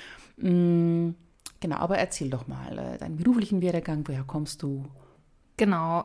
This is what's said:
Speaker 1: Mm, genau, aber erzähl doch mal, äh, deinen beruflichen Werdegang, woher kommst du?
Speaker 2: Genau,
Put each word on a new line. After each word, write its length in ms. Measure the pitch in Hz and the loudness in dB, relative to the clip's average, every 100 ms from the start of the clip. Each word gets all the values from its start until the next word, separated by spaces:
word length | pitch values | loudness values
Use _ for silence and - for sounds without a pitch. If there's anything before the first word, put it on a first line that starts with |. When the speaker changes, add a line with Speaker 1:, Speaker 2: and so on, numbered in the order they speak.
| - - - - | -18 -20 -20 -4
Speaker 1:
Mm, 760 | 185 175 175 170 170 170 170 170 _ _ - - | 2 4 6 6 4 4 0 -4 _ _ -18 -8
genau, 160 | 175 143 | -4 -2
aber 220 | 175 196 | 0 2
erzähl 320 | 180 - 139 | 0 -2 -4
doch 160 | 127 120 | -4 -6
mal, 320 | 131 127 - | -10 -10 -8
äh, 200 | - 120 | -8 -8
deinen 180 | - 160 | -8 0
beruflichen 440 | 202 240 196 190 | 2 4 2 0
Werdegang, 440 | 180 170 165 151 151 | 2 0 -2 -4 -4
woher 160 | 135 | -6
kommst 380 | 135 151 151 - | -4 -6 -6 -6
du? 220 | 147 139 135 - - _ _ _ _ - | -6 -6 -8 -16 -20 _ _ _ _ 0
Speaker 2:
Genau, 480 | 202 175 165 170 | 2 2 2 0